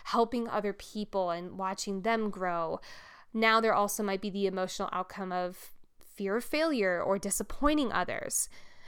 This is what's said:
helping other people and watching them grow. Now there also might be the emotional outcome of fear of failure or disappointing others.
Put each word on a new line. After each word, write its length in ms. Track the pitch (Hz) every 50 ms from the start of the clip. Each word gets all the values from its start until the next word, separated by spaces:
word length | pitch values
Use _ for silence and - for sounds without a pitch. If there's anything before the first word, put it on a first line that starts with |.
| -
helping 440 | - - 233 233 226 - 240 233 233
other 240 | - 214 202 208 196
people 580 | - - - - 214 208 - - 196 185 175
and 280 | 170 175 175 180 - 190
watching 440 | 190 190 190 - - 202 196 190 185
them 280 | 226 233 226 220 214
grow. 500 | 202 190 185 180 175 170 165 160 165 - - - - - - - - - - - -
Now 280 | 220 220 220 220 226
there 140 | 226 220 202
also 280 | - 202 202 - - 214
might 180 | 196 196 190
be 100 | 214 208
the 160 | 185 202 202
emotional 420 | 190 185 190 185 185 - - 196 -
outcome 400 | - 180 185 - - - 196 185
of 400 | 180 180 180 180 180 - - - - - - - _ -
fear 380 | - - - - 196 190 202 240
of 60 | 240
failure 560 | - - 302 320 330 294 240 196 185 180 170
or 160 | - - 196
disappointing 760 | 196 - 196 196 - 214 - - - - 196 208 302 277 226 -
others. 560 | 180 180 - - - - - - - - - - - - - - - -